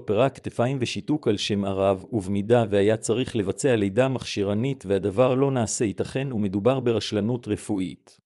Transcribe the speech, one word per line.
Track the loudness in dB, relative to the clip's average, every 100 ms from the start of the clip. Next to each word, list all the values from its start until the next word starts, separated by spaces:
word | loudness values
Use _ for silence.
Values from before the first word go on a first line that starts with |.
| 2
פירק | 2 2 0
כתפיים | -10 -2 -2 0
ושיתוק | -4 -4 -4 -2 0
על | 0
שם | 0 -2 -2
הרב, | 0 2 2 -2
ובמידה | -4 -2 -2 4 4 4
והיה | 4 4 2
צריך | 0 -2 -2 -2
לבצע | -2 0 2 2
לידה | 2 2 0
מכשירנית | 0 -6 -4 -2 0 -2 -4 0
והדבר | 0 0 2 2 4
לא | 2
נעשה, | 0 -2 0 -2
ייתכן | -2 -4 -4 -4
ומדובר | -2 -2 0 2 2
ברשלנות | 0 0 0 -2 -2 -2 -4
רפואית. | -6 -2 -4 -4 -8 _ _